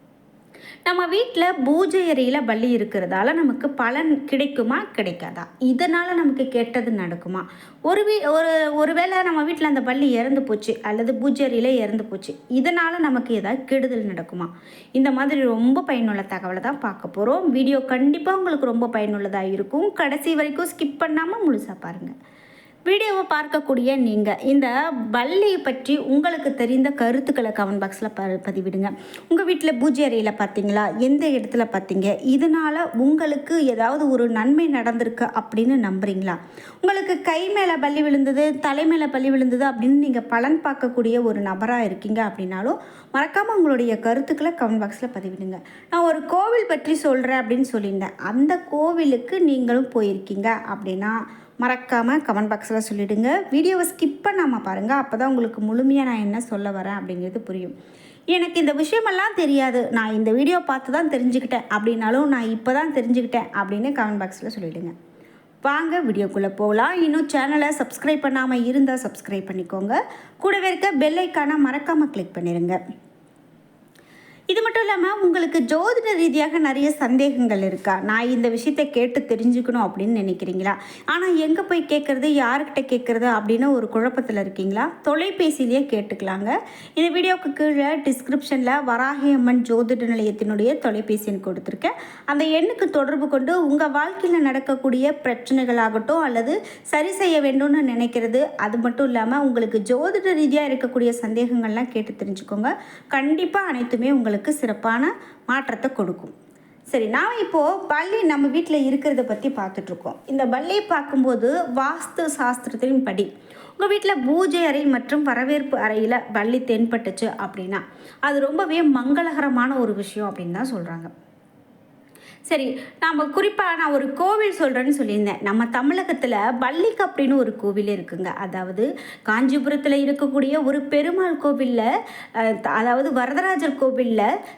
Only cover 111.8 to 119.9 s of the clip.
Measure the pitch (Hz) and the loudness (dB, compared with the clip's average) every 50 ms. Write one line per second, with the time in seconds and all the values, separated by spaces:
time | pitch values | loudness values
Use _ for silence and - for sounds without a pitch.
111.8 | 269 294 320 330 - - - - 330 302 285 285 247 247 247 247 - 226 - 226 | 0 0 -2 -4 -10 -8 -4 -4 -2 -2 -2 0 0 0 0 -2 -6 -10 -4 -2
112.8 | 247 262 269 254 - 202 190 196 196 - - - - - - - - - - - | 0 2 2 2 2 0 0 -2 -2 -2 -6 -12 -20 -20 -20 -20 -20 -16 -4 -2
113.8 | - 381 415 403 - 392 381 277 240 262 311 349 381 320 311 349 339 302 277 285 | 0 2 2 2 2 0 0 2 2 2 4 4 4 2 2 2 2 2 2 2
114.8 | 294 277 254 233 - - 285 302 294 285 233 240 254 277 294 294 262 269 262 220 | 2 2 2 2 0 -2 0 0 0 0 0 0 0 0 0 0 0 -2 -2 0
115.8 | 208 220 214 214 220 226 247 240 - - 208 208 208 226 247 254 254 - 226 220 | 0 0 0 0 0 2 0 -2 -2 -2 -2 -2 0 0 0 0 0 0 2 2
116.8 | 233 226 233 226 226 190 190 - 226 214 - - 196 190 - 196 185 190 202 185 | 2 0 0 -2 -4 -6 -6 -4 -4 -4 -4 -6 -8 -8 -8 -10 -8 -6 -6 -8
117.8 | - - - - - - - - 269 294 285 277 277 277 302 339 381 311 311 339 | -8 -10 -18 -20 -20 -20 -8 -4 -2 0 2 2 0 0 0 0 0 0 2 4
118.8 | 330 294 262 247 240 262 285 339 339 330 294 294 285 277 254 247 247 262 277 262 | 4 4 4 4 2 2 2 2 2 0 0 0 0 2 2 2 2 2 2 0
119.8 | 233 214 | 0 0